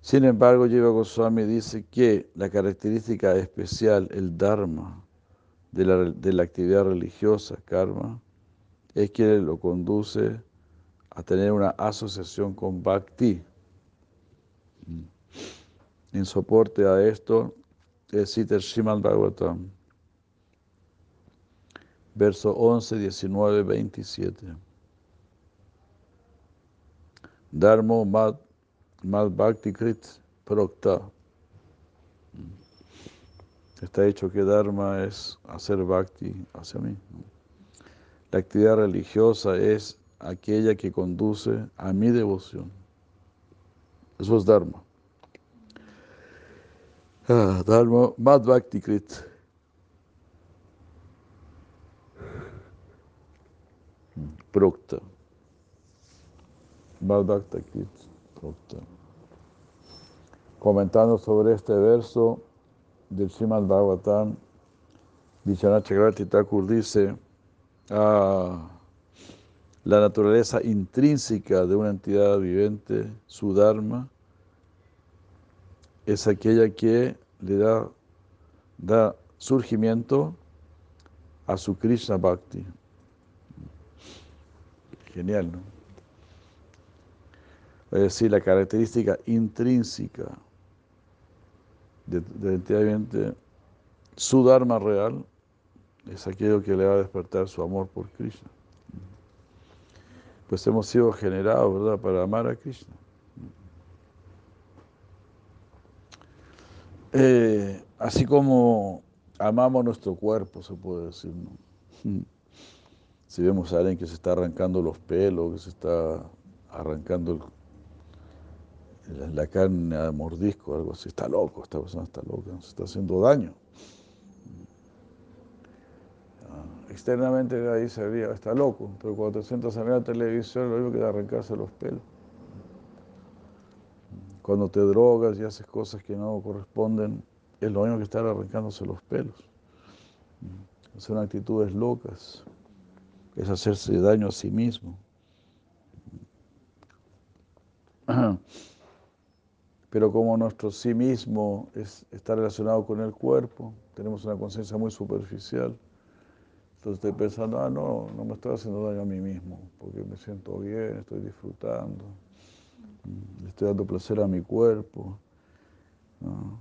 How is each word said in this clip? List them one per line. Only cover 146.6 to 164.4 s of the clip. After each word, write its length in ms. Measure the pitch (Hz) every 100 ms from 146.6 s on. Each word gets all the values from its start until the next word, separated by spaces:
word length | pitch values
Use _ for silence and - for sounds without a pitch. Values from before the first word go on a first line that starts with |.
| _ _ _ _ _ _ _ _ _ _ _ _ _ _ -
<clears throat> 320 | 120 117 92 _ - - _ _ _ _ _ _ _ _ _ _ _ _
Pero 220 | 110 107
como 240 | 110 113 113
nuestro 340 | 113 - 107
sí 240 | 101 120
mismo 760 | 117 123 123 117 107 104 101 -
es, 300 | - 104 - _
está 220 | 98 - 110
relacionado 480 | 110 101 107 110
con 160 | 104 107
el 120 | 110
cuerpo, 600 | 107 127 131 123 - 120 110 _
tenemos 300 | - 104 104
una 120 | 107 101
conciencia 400 | 101 98 101 107
muy 140 | 113
superficial. 840 | 107 104 104 101 104 - 123 123 60 _ _ _ _ _ _ _ _ _ _
Entonces 180 | 107
estoy 180 | 95 104
pensando, 460 | - 107 107 113 113
"Ah, 120 | 67
no, 380 | 67 73 113 107 107
no 80 |
me 100 | 78
estoy 200 | 107 123
haciendo 320 | 120 107 101 107
daño 160 | 101
a 20 |
mí 160 | 101 95
mismo, 380 | 95 92 87 87 90 _
porque 260 | 98 98
me 120 | 98 95
siento 420 | - 101 95 95
bien, 400 | 101 110 110 107
estoy 220 | 98 104
disfrutando, 840 | 98 98 98 95 53 58 - 71 101 98 _ _ _ _ _ _ - - - 98 98 -
le 60 | 95
estoy 200 | - 104
dando 160 | 98
placer 360 | 98 92 - 107
a 80 | 104
mi 140 | 90